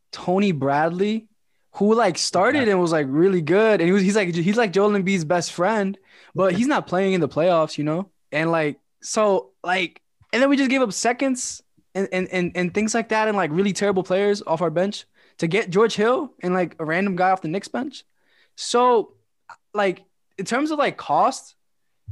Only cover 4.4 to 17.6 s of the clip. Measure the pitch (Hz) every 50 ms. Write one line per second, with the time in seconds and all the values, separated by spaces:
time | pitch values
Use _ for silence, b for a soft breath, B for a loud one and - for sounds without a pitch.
4.4 | 160 190 208 240 233 202 160 190 202 214 208 202 185 190 196 185 160 147 175 170
5.4 | 160 - - - 175 202 226 214 196 190 196 - b b b b b b b 151
6.4 | 185 190 180 196 240 277 294 202 - - 180 180 196 190 190 180 156 123 - 147
7.4 | 165 185 175 165 156 151 - - 147 151 156 175 196 - _ _ _ - - 151
8.4 | 160 165 165 160 156 147 - _ _ _ _ _ - - - 226 214 208 190 175
9.4 | - - _ _ - 170 180 190 180 165 - - _ _ _ _ _ - - 233
10.4 | 269 277 285 269 277 247 262 269 262 208 180 - - 233 247 247 277 269 254 254
11.4 | - - - - _ _ _ _ _ _ - 185 196 - 185 185 185 175 180 185
12.4 | 180 170 - 180 180 175 170 208 214 214 - 233 208 - 220 220 214 220 208 202
13.4 | 180 151 151 175 202 208 180 - 208 202 196 185 175 - 185 190 202 208 202 202
14.4 | - - 160 - 180 165 156 175 185 202 208 - - _ b b b b b b
15.4 | 170 165 160 214 226 196 160 196 226 220 - 196 208 233 254 269 302 247 _ -
16.4 | - 180 180 185 180 160 - - 160 151 160 180 196 202 185 175 180 185 185 -
17.4 | - 156 165 202